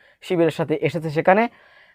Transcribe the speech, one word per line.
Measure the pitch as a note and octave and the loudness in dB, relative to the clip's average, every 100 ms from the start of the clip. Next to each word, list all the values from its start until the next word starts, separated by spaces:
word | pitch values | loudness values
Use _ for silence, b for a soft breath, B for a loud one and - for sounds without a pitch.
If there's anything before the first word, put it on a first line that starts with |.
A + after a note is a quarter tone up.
| _ _ | _ _
শিবিরের | - F3+ E3 | -4 0 2
সাথে | - D#3+ D#3 | 0 -4 -2
এসেছে | D3 E3+ D#3+ | -4 -4 -4
সেখানে, | D3+ E3 G3+ A#3+ b b b b | 0 2 2 2 b b b b